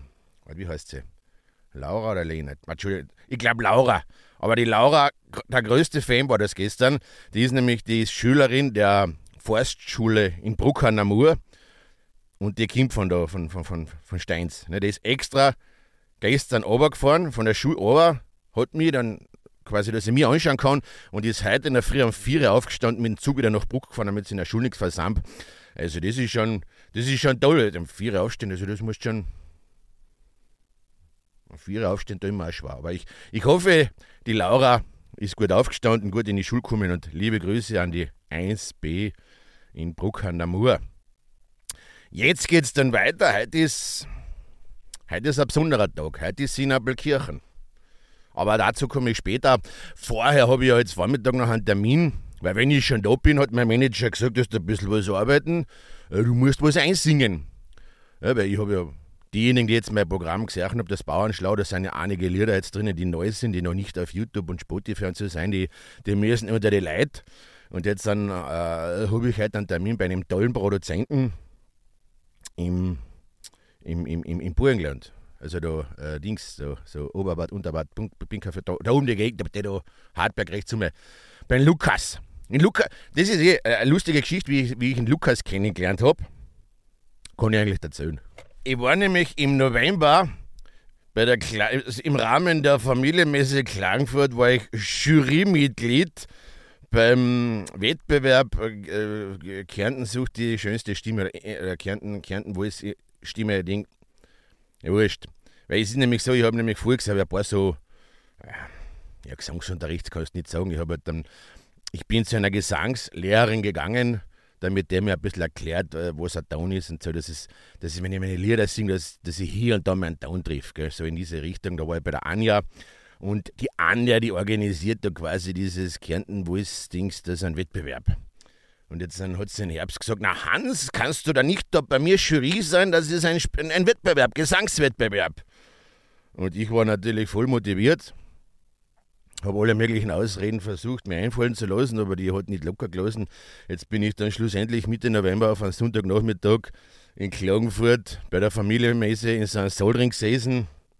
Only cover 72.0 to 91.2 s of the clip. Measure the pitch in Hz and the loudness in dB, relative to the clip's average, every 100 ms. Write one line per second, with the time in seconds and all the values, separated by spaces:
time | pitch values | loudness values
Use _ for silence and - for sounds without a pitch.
72 | _ _ _ _ - - 87 90 92 85 | _ _ _ _ -18 -6 -4 -2 -2 -4
73 | - - _ _ - _ _ _ - 85 | -10 -20 _ _ -20 _ _ _ -8 -6
74 | 76 82 - 87 82 82 135 117 76 69 | -4 -6 -6 -6 -4 2 2 2 -2 -6
75 | - - - - 73 85 82 78 69 73 | -14 -20 -20 -16 -10 -6 -4 -6 -8 -10
76 | 73 76 92 104 - - 71 69 - 73 | -10 -8 -8 -8 -10 -12 -10 -10 -12 -12
77 | 73 95 95 85 82 98 87 80 78 - | -10 -6 -4 -4 -6 -8 -6 -6 -8 -8
78 | 107 - - 104 101 92 95 90 117 139 | -10 -10 -12 -10 -10 -10 -8 -6 2 2
79 | 135 104 110 113 82 104 101 98 - - | 2 0 -2 -2 -8 -6 -6 -8 -10 -20
80 | - - 101 - 87 101 - 113 87 - | -16 -2 -2 -2 -6 -6 -6 -4 -4 -4
81 | - - - - - 123 147 160 - 95 | -20 -20 -20 -16 -2 4 6 4 2 0
82 | - - - - - 139 190 - - - | -2 -10 -16 -18 -2 4 4 4 -2 -2
83 | - 139 196 190 170 170 113 113 127 180 | -8 0 2 4 6 4 2 2 4 4
84 | 165 151 135 143 135 139 123 123 123 127 | 4 0 0 -4 0 0 0 -2 -2 0
85 | 117 143 - 120 - 98 104 85 90 98 | 2 2 2 0 0 -2 -2 0 -2 2
86 | 127 175 - - - - - _ _ _ | 4 4 -2 -16 -20 -20 -20 _ _ _
87 | _ - - - 110 107 104 98 78 - | _ -20 -16 -2 2 2 2 -2 -6 -8
88 | 78 73 - - - - 131 123 123 170 | -8 -8 -12 -20 -20 -12 -6 0 2 4
89 | 196 180 170 - 139 139 135 117 139 190 | 4 4 0 0 2 4 4 4 2 4
90 | 151 160 175 - - - - - - - | 6 6 4 -4 -16 -18 -20 -20 -20 -20
91 | _ 110 | _ 0